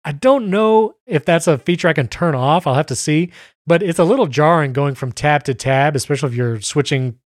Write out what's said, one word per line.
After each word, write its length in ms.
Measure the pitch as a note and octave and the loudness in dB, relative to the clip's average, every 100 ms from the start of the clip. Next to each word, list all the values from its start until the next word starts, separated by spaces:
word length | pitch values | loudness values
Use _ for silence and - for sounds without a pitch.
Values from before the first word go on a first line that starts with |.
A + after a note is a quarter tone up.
I 80 | - | -10
don't 360 | C#3+ C4 C#4 G#3 | -2 2 2 0
know 460 | G3 A3 A3 G#3+ - - | 0 2 2 0 -4 -4
if 180 | D#3+ | -2
that's 240 | - E3 E3+ | 0 2 2
a 100 | C#3+ | 0
feature 300 | - F3 E3+ | 0 0 0
I 40 | |
can 160 | D#3 B2 | 0 -2
turn 260 | - F3 | -2 -2
off. 320 | C3 C3+ F3 D3+ | 0 2 2 2
I'll 80 | |
have 120 | C3 D#3+ | -2 -2
to 100 | B2+ | -4
see. 360 | - D3+ F3 - - _ - | -2 0 -2 -8 -20 _ -2
But 160 | E3+ | 0
it's 160 | G3 E3+ | 0 0
a 60 | |
little 240 | E3+ C4+ F3+ | 2 2 0
jarring 440 | B2+ D3+ E3+ C#3 | 2 2 2 0
going 220 | C3 C#3+ | -2 -2
from 160 | C3 C3 | -4 -8
tab 320 | - D3 D3 | -4 0 0
to 80 | - | -2
tab, 440 | B2 C3+ C3+ D3 C#3+ | -4 0 2 2 0
especially 320 | - C#3 C#3 | -4 -4 -2
if 40 | A#2+ | -2
you're 240 | A#2+ A2+ | -4 -4
switching 580 | - D3 C3+ C3+ B2+ A2 | -4 -2 0 -2 -4 -8